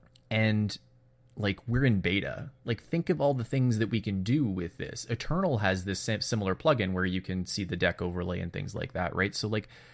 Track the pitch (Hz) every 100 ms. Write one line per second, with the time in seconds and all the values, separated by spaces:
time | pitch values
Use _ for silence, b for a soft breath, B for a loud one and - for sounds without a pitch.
0 | - - - 110 110 107 104 - - -
1 | _ _ - - 104 95 - 120 135 101
2 | 87 98 69 - 151 - - 113 - 165
3 | 170 156 143 131 113 135 127 110 110 113
4 | 104 98 95 147 117 92 85 - - -
5 | - 117 - 165 185 113 101 95 95 92
6 | - 107 - 113 95 92 151 131 95 90
7 | 92 92 95 92 90 - 92 87 90 -
8 | 90 87 90 90 87 98 98 - - -
9 | 90 85 101 - 107 110 - b b